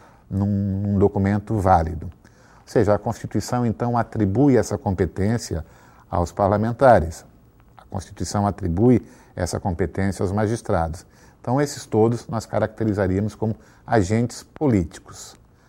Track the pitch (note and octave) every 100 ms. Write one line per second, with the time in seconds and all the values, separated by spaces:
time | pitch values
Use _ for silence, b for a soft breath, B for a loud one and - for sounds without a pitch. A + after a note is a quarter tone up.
0 | B B _ F#2+ G2+ G2 G2+ F#2+ G2+ G2+
1 | G2 G2+ G2 G#2 G#2 A2 F#2+ F2+ D#2 D#2+
2 | E2+ - - _ - - - C#3 G2+ G#2
3 | A#2+ - - G#2+ - B2 A#2+ G2+ A#2+ A#2+
4 | A2 - G2+ G#2 C#3+ A#2+ G2+ G#2 G#2+ F2+
5 | F2+ - G2 A2+ - D#2+ - b b b
6 | _ F2+ F2 - G2 G#2 A2 A#2 C3+ G#2
7 | D#2+ - - _ _ _ - - - G2
8 | - - F2+ G#2 G2+ - F2 E2+ A#2 A#2+
9 | B B B - F2+ G#2 G#2 E2+ F2 -
10 | G2 F#2 G2+ G2+ G#2+ A#2 - F#2+ E2 E2+
11 | - b b b - C3 D3 - - A2
12 | A2+ A#2+ - A2 - G#2+ G#2+ - A2 G2+
13 | F#2+ F#2+ G#2+ - A2 G#2+ b b - A#2+
14 | F2+ A2+ A#2+ - - - D3+ G#2 E2 -
15 | - - - - _ b